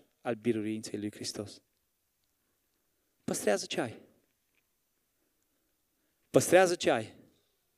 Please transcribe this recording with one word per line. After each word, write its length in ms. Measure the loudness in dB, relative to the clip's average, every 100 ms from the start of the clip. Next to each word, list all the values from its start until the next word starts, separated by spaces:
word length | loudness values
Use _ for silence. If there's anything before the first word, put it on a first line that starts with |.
| _ _
al 140 | -8
biruinței 640 | -4 -2 -2 -2 -6 -8 -8
lui 120 | -8
Hristos. 520 | -8 -10 -10 -12 -14 _ _ _ _ _ _ _ _ _ _ _ _ _ _ _ _
Păstrează 420 | -8 -2 0 0 -2
ce 140 | -6
ai. 200 | -6 -8 -20 _ _ _ _ _ _ _ _ _ _ _ _ _ _ _ _ _ _ _ _ _ _
Păstrează 440 | 2 6 6 6
ce 160 | 2 0
ai. 240 | 0 -2 -12 -20 _ _ _ _